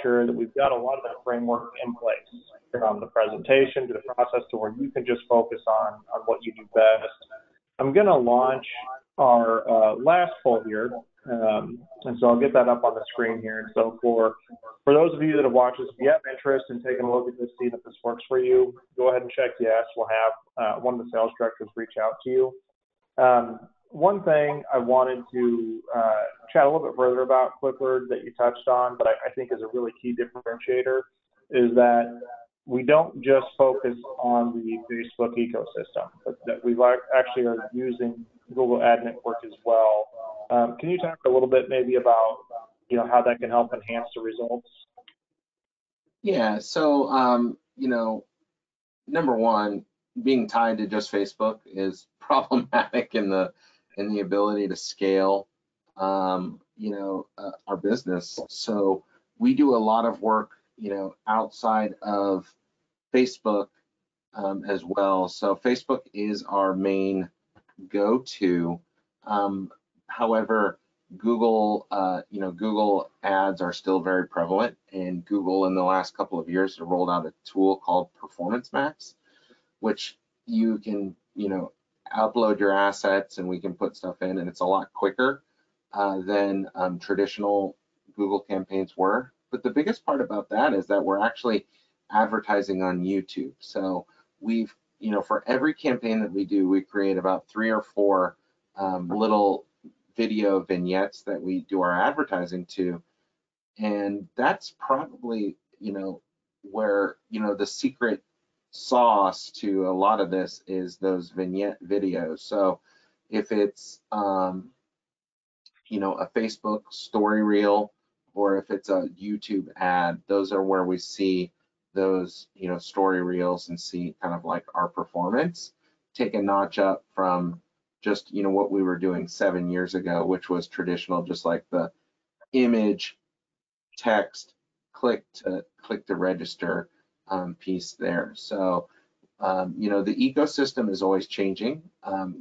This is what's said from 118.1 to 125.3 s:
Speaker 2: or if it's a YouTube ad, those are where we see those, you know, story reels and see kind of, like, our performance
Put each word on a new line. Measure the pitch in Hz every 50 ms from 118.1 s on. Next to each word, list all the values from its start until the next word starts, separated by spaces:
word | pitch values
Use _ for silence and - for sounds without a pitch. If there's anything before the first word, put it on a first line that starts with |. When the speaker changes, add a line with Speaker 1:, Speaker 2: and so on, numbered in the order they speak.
| _ _ _ _ -
Speaker 2:
or | 101 101 98 98 98
if | 101 -
it's | 98 98 - 101
a | 95 92 85 85 85 87
YouTube | 98 104 107 104 - - 104 95 87 - -
ad, | - 92 90 90 90 87 87 85 85 - -
those | 98 101 98 95
are | 101 98 95
where | 95 95 92 92
we | 90 92 90
see | - - - - 98 95 92 92 90 87 _ _ _ _ _ _ _ _ -
those, | 95 95 95 95 92 90 87 - - - _ _
you | - 92 90
know, | 90 87
story | - - - 98 95 95 92 90
reels | 90 90 90 90 90 90 90 87 - -
and | 87 85
see | - - - 87 87 85 - -
kind | - 85 87
of, | 85 87
like, | 85 85 85 - - -
our | 85 87 87
performance | - 90 85 - - 87 87 92